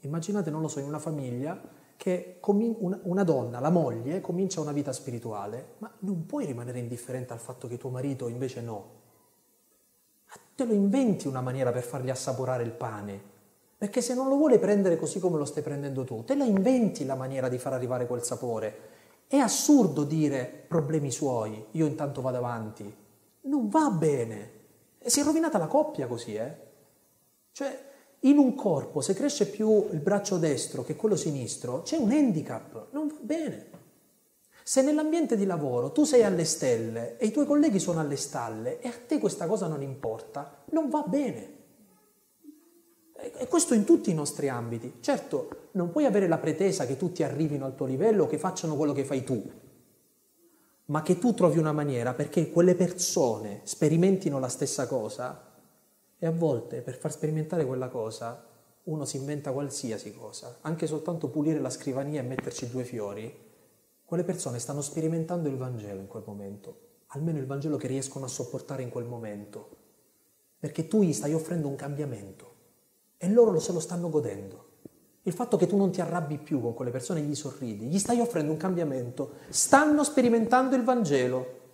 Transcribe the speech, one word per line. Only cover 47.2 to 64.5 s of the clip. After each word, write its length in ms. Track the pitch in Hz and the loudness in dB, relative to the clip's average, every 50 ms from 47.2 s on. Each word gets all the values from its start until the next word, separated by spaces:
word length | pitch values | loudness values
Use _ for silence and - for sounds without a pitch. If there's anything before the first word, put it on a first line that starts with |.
arrivino 440 | 160 139 123 139 160 151 147 139 135 | -2 -2 0 -2 -2 -2 -2 -4 -4
al 100 | 135 127 | -6 -4
tuo 100 | - 139 | -4 -2
livello 380 | 131 135 135 180 226 214 196 156 | -2 0 2 4 4 6 6 4
o 40 | - | 2
che 120 | 151 147 | 2 -2
facciano 360 | - 190 180 - - 165 156 | -2 -2 -4 -2 -4 -4 0
quello 180 | 135 156 147 143 | 0 0 0 0
che 120 | 131 135 | 0 -2
fai 180 | 131 143 135 123 | -2 -2 -4 -2
tu, 280 | - 131 110 - - - - - - _ _ _ _ _ _ _ _ _ _ _ _ _ _ _ _ _ _ _ _ _ _ _ | 0 -2 -2 -2 -6 -14 -16 -20 -20 _ _ _ _ _ _ _ _ _ _ _ _ _ _ _ _ _ _ _ _ _ _ _
ma 180 | - 143 156 156 | 0 0 0 4
che 160 | - 180 180 | 4 2 4
tu 160 | - 247 214 | 4 2 4
trovi 240 | - 185 170 147 165 | 6 6 6 6 6
una 140 | 156 156 147 | 2 2 2
maniera 420 | 151 147 143 135 120 117 123 127 | 0 0 0 0 0 0 -2 0
perché 340 | - 147 - - 180 160 - | -2 -4 0 2 0 0 4
quelle 240 | - 165 175 180 180 | 4 6 8 8 8
persone 840 | 180 185 175 - - - - - 185 147 123 110 104 107 104 101 113 - | 6 4 0 2 -2 -4 0 2 2 2 2 2 -2 -4 -8 -10 -10 -10
sperimentino 760 | - - - - 151 156 165 175 196 196 185 - 175 143 135 | -12 -2 2 2 4 6 6 6 6 4 4 0 -2 -2 -2
la 100 | 131 123 | -2 -4
stessa 380 | - - 147 135 - - 135 120 | -2 -4 -4 -4 -2 -4 -4 -2
cosa. 680 | 147 127 107 110 - - 123 131 - - - - _ - _ _ _ _ _ _ _ _ _ _ _ _ | -2 -4 -4 -4 -8 -8 -8 -8 -10 -12 -18 -20 _ -20 _ _ _ _ _ _ _ _ _ _ _ _
E 80 | - | -2
a 60 | 165 | -2
volte 500 | 165 165 165 156 135 113 - - - 127 | 0 2 2 2 2 0 -2 -6 -10 -10
per 160 | 127 - 127 - | -8 -10 -12 -6
far 140 | - 156 | -6 -8
sperimentare 540 | 147 - - 151 151 156 151 151 - 170 151 | -6 -4 -4 -2 -2 -2 -2 -2 0 -2 0
quella 240 | 127 131 131 127 127 | 0 -2 -4 -4 -6
cosa 640 | - 123 110 110 113 - 117 117 117 - - - - _ _ _ _ _ _ | -4 -6 -6 -6 -6 -8 -10 -10 -10 -12 -18 -20 -20 _ _ _ _ _ _
uno 220 | - 156 156 143 | -6 -6 -6 -6
si 120 | - - 139 | -6 -6 -6
inventa 340 | 131 143 151 147 139 147 | -6 -6 -6 -6 -4 -4
qualsiasi 640 | 131 139 143 139 - - - 120 110 101 - 107 101 | -4 -4 -4 -6 -6 -6 -6 -6 -6 -6 -8 -12 -14
cosa, 440 | - 117 107 - - - 123 120 - | -14 -16 -14 -14 -14 -16 -16 -18 -12
anche 260 | _ 147 165 160 175 151 | _ -6 -4 -2 -2 -4
soltanto 400 | 156 151 147 - 175 165 - 135 | -4 -4 -4 -4 -4 -4 -4 -4
pulire 300 | - 156 147 156 160 151 | -2 0 2 2 2 0
la 100 | 135 127 | -2 -4
scrivania 520 | 127 - - 143 127 131 139 143 151 147 | -6 -6 -6 -6 -4 -4 -4 -4 -4 -4
e 20 | 127 | -4
metterci 460 | 123 131 127 - 135 - - - 120 | -4 -6 -6 -8 -8 -8 -8 -8 -6
due 140 | 120 131 123 | -6 -6 -6
fiori. 600 | 123 - 113 104 101 101 104 110 117 - - - - _ _ _ _ _ _ _ _ _ _ _ | -6 -6 -6 -6 -6 -8 -8 -10 -12 -14 -16 -20 -20 _ _ _ _ _ _ _ _ _ _ _
Quelle 180 | _ 170 170 175 | _ -4 -2 -2
persone 360 | 175 175 - - 139 | -2 -4 -4 -4 -6